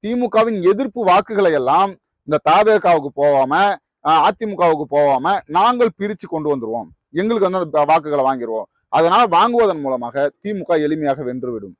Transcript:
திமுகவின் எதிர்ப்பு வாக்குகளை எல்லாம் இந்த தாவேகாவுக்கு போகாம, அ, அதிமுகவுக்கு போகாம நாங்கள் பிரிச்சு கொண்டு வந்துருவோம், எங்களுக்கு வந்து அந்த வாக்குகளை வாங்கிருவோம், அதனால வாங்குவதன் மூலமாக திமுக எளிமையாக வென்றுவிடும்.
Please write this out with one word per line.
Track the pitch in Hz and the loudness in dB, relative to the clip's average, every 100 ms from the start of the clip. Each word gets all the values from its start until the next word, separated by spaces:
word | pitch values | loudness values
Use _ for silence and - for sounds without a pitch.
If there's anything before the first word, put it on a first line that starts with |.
திமுகவின் | 208 247 247 220 226 214 175 | -4 -4 0 0 0 0 0
எதிர்ப்பு | 202 262 233 | 0 -2 -2
வாக்குகளை | 196 185 202 208 196 151 | 2 2 2 0 0 2
எல்லாம் | 123 156 196 180 _ _ - | 2 2 0 -4 _ _ -6
இந்த | 151 - | -2 2
தாவேகாவுக்கு | 175 214 214 185 165 139 139 | 2 4 2 2 0 0 -2
போகாம, | 143 143 131 156 202 190 _ _ 151 | 0 2 2 2 0 -2 _ _ 0
அ, | 160 165 | 2 2
அதிமுகவுக்கு | 214 220 185 175 160 151 | 0 -8 -2 0 0 0
போகாம | 143 147 135 151 196 - 160 | 0 2 2 0 -4 -2 0
நாங்கள் | 214 247 240 - | 2 2 -2 -2
பிரிச்சு | 202 214 190 | -8 -8 -8
கொண்டு | 160 151 | -6 -2
வந்துருவோம், | 143 113 117 87 _ _ 151 | -4 -4 -8 -10 _ _ -6
எங்களுக்கு | 208 233 190 | -2 0 0
வந்து | 185 170 | -2 -2
அந்த | 151 147 | -2 2
வாக்குகளை | 165 151 147 131 | 0 0 0 0
வாங்கிருவோம், | 135 117 110 101 _ _ 139 | -2 -4 -8 -8 _ _ 0
அதனால | 165 196 240 | 2 4 4
வாங்குவதன் | 170 220 240 220 165 | 2 2 2 0 0
மூலமாக | 139 127 120 131 143 _ | -4 -6 -6 -4 -4 _
திமுக | 202 208 170 170 151 | -10 -10 -2 0 0
எளிமையாக | 156 147 135 131 | -2 -2 -4 -6
வென்றுவிடும். | 127 123 117 101 85 | -8 -8 -8 -12 -20